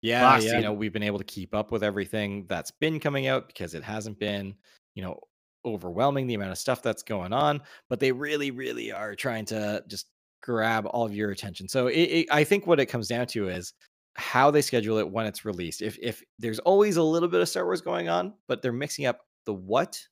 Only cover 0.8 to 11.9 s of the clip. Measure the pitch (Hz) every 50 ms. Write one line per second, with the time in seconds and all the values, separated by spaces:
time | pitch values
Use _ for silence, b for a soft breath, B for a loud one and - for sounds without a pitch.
0.8 | 107 107 85 110 104 104 101 101 98 - - - 92 85 - 104 107 - 120 110
1.8 | 101 107 101 101 98 92 - 110 104 101 98 101 95 85 95 85 80 - - _
2.8 | - 156 160 156 - 151 143 139 135 131 131 131 131 _ - - 95 85 - 117
3.8 | 120 - 107 110 104 110 104 - 107 104 101 101 98 98 101 _ b b b b
4.8 | _ _ _ - 95 90 - - - _ _ _ _ _ _ _ _ 123 110 101
5.8 | 85 90 87 92 123 143 139 139 135 127 120 104 101 95 92 - - - 127 -
6.8 | - 117 110 - - - 113 101 87 90 104 127 147 147 147 147 135 B B B
7.8 | B B 127 107 139 131 127 123 143 147 151 147 143 139 127 123 131 127 120 120
8.8 | 113 110 104 95 107 107 101 98 - 135 117 110 110 - 110 110 107 104 104 101
9.8 | - - 107 98 - _ _ _ _ _ _ _ - - 120 113 110 113 113 113
10.8 | 104 - - 120 117 110 101 101 107 104 98 - - 98 87 - 95 95 - 135
11.8 | 123 123